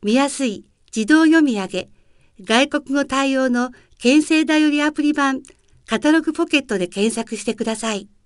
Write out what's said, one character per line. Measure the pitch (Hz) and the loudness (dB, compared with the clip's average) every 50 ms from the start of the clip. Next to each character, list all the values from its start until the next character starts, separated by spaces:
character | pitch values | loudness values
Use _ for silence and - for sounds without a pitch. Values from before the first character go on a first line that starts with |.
| - | -2
見 | 202 220 | 0 2
や | 254 277 285 | 2 2 0
す | 277 - 277 | -2 -4 -4
い | 247 202 - - _ _ _ _ _ - | -4 -4 -6 -14 _ _ _ _ _ -6
自 | 226 220 | -6 0
動 | 208 302 311 320 | 2 4 4 6
読 | 320 311 330 311 | 4 4 4 4
み | 285 233 208 | 2 0 -2
上 | 190 190 | -4 -6
げ、 | - 180 - - - _ _ _ _ _ _ _ _ _ | -6 -8 -8 -8 -16 _ _ _ _ _ _ _ _ _
外 | 196 175 220 233 277 285 | -6 0 2 2 2 2
国 | - 294 294 - 269 | 0 -6 -4 -2 -2
語 | 285 277 | -2 -2
対 | 285 262 269 277 277 269 | -2 -2 -2 0 0 0
応 | 262 262 262 | 0 0 0
の | 247 240 247 254 254 - _ _ _ _ | 0 -2 -2 -4 -8 -16 _ _ _ _
県 | - 240 269 302 | 0 4 4 4
政 | 302 - 320 311 311 | 4 4 2 0 2
だ | 247 311 311 | 2 2 2
よ | 311 302 | 2 2
り | 285 294 294 | 2 0 0
ア | 302 | -2
プ | 302 - 294 | -2 -2 -2
リ | 294 294 | -2 0
版、 | 294 277 269 269 262 - - - _ _ _ _ _ _ | 0 0 -2 -2 -4 -8 -14 -20 _ _ _ _ _ _
カ | - 220 220 | -6 -6 0
タ | 214 294 | 2 4
ロ | 311 330 311 | 2 2 2
グ | 320 311 | -2 -4
ポ | - 339 | -4 -4
ケ | 330 - 285 | -2 -2 -4
ッ | - | -2
ト | - 226 190 | -2 -4 -4
で | 185 175 | -4 -4
検 | - 196 202 226 226 | -4 -2 -2 -2 -2
索 | 233 226 220 233 | -2 -8 -8 -8
し | 208 - | -8 -6
て | - 220 | -8 -6
く | - 226 | -6 -6
だ | 226 226 | -6 -6
さ | 226 - 226 220 | -6 -6 -6 -6
い。 | 202 202 208 _ _ _ | -6 -8 -12 _ _ _